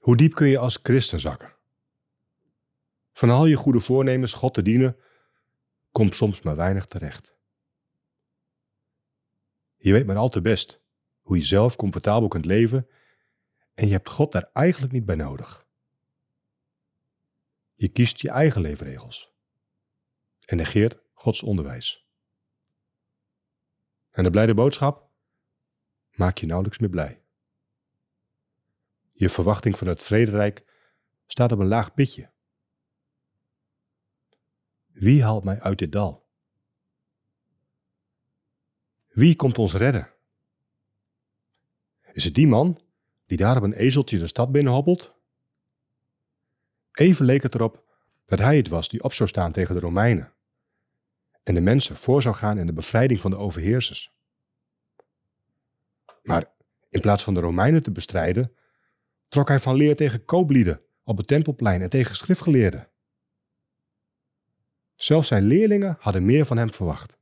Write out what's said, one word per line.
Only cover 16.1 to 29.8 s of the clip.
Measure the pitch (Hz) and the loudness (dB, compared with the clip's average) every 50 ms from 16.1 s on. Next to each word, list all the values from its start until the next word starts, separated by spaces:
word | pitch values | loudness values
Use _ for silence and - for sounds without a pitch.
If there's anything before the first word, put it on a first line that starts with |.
| _ _ _ _ _ _ _ _ _ _ _ _ _ _ _ _ _ _ _ _ _ _ _ _ _ _ _ _ _ _ _ _ _ | _ _ _ _ _ _ _ _ _ _ _ _ _ _ _ _ _ _ _ _ _ _ _ _ _ _ _ _ _ _ _ _ _
Je | _ 107 95 | _ -6 -4
kiest | - - 123 120 - - | 0 0 0 0 0 -6
je | - - | -10 -6
eigen | 117 127 151 160 123 104 | -2 2 2 2 2 0
leefregels | 87 76 73 71 - 69 65 65 - 60 - - - _ _ _ _ _ _ _ _ _ _ _ _ _ _ _ _ _ _ _ _ _ _ _ | -4 -4 -6 -10 -12 -14 -16 -16 -18 -20 -20 -20 -20 _ _ _ _ _ _ _ _ _ _ _ _ _ _ _ _ _ _ _ _ _ _ _
en | _ - - 87 | _ -6 -6 -4
negeert | 80 - - 107 104 117 - _ _ _ _ | -4 -2 0 0 0 0 -2 _ _ _ _
Gods | _ - 120 107 - - | _ -4 -4 -4 -4 -4
onderwijs. | 110 101 90 73 67 - 123 - - - _ _ _ _ _ _ _ _ _ _ _ _ _ _ _ _ _ _ _ _ _ _ _ _ _ _ _ _ _ _ _ _ _ _ _ _ _ _ _ _ _ _ _ | -4 -4 -4 -6 -8 -12 -10 -10 -10 -12 _ _ _ _ _ _ _ _ _ _ _ _ _ _ _ _ _ _ _ _ _ _ _ _ _ _ _ _ _ _ _ _ _ _ _ _ _ _ _ _ _ _ _
En | _ - 92 | _ 0 0
de | 90 | 2
blijde | 85 104 110 113 110 | 4 4 4 4 4
boodschap | 101 120 143 135 - 143 139 143 - _ _ _ _ _ _ _ _ _ _ _ _ _ _ _ _ _ _ _ _ _ _ | 2 2 0 0 0 -2 -2 -4 -4 _ _ _ _ _ _ _ _ _ _ _ _ _ _ _ _ _ _ _ _ _ _
maakt | _ - 92 90 92 - | _ -2 -2 -2 -2 -4
je | - | -6
nauwelijks | 80 82 87 95 101 - - | -6 -4 -4 -4 -6 -4 -4
meer | 117 101 | -4 -4
blij. | 87 87 76 69 - _ _ _ _ _ _ _ _ _ _ _ _ _ _ _ _ _ _ _ _ _ _ _ _ _ _ _ _ _ _ _ _ _ _ _ _ _ _ _ _ _ | -4 -4 -8 -8 -10 _ _ _ _ _ _ _ _ _ _ _ _ _ _ _ _ _ _ _ _ _ _ _ _ _ _ _ _ _ _ _ _ _ _ _ _ _ _ _ _ _
Je | 101 87 | -2 -2
verwachting | - - 87 92 107 95 - 113 95 | -2 0 0 0 -2 0 -2 -4 -4
van | - | -2